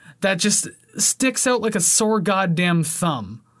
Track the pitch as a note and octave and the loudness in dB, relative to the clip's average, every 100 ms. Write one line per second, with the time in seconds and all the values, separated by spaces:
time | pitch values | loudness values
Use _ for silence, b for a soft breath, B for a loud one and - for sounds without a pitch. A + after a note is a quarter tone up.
0 | B B F#3+ F#3+ G#3 - - - _ - | B B -2 0 0 0 -2 -10 _ -2
1 | - - C4 B3+ C4 B3 A3 G#3+ - - | -2 0 0 0 0 0 0 0 2 2
2 | G#3+ A3 F#3 F#3+ F#3 E3 F3+ E3+ D3+ - | 2 2 0 0 0 0 2 2 0 0
3 | F3 C3 F#2+ A#2 _ - | -2 -2 -6 -14 _ -10